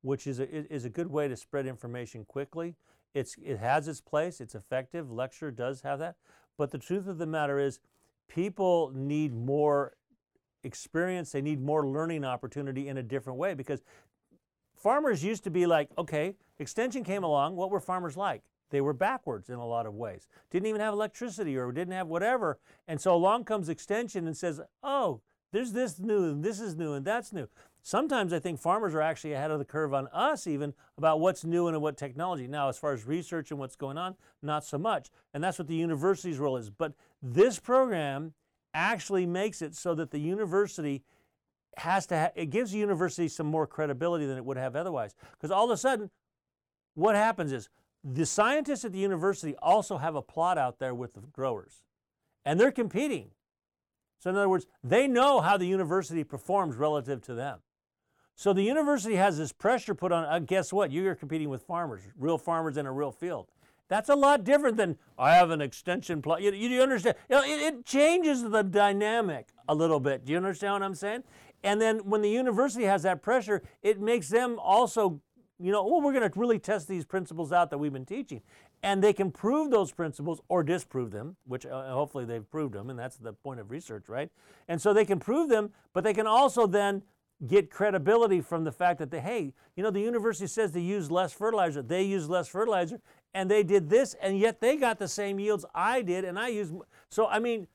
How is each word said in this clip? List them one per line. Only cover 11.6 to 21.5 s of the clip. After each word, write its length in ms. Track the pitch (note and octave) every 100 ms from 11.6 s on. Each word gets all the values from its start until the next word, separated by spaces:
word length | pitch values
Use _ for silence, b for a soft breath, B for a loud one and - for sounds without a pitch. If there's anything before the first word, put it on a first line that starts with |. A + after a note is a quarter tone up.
more 240 | C3+ D#3 C#3+
learning 380 | C#3 E3 E3
opportunity 640 | C3+ B2 C3 C#3+ C#3 C3 C#3
in 100 | C3+
a 40 |
different 360 | A#2+ C3+ B2 B2+
way, 160 | F3+
because 300 | D#3 C3+ C3+ _ b b _ _ _ _ _ _
farmers 480 | _ G3+ C4+ D4+ F#3+
used 220 | E3+ A3
to 60 | -
be 160 | E3+ F3
like, 240 | E3 D3 -
"Okay, 380 | E3+ D3+ E3 G3 _ _
extension 460 | C#3 - B3 B3+
came 180 | G#3 G3
along. 320 | F3+ D3 C#3+
What 160 | F3+ F#3
were 80 | G3
farmers 380 | - F#3 F3 D3
like? 260 | G3 A#2 _ _ _
They 100 | C#3+
were 120 | C#3
backwards 580 | C3+ F#3+ B3+ - A2+ -
in 40 |
a 120 | B2 A#2+
lot 200 | A#2 A2+
of 80 |
ways. 320 | G#2 A#2 F#2 _ b b
Didn't 160 | F3 G#3+
even 140 | G#3+
have 140 | G#3+
electricity 640 | G#3 G#3+ - A#3+ F3 F3+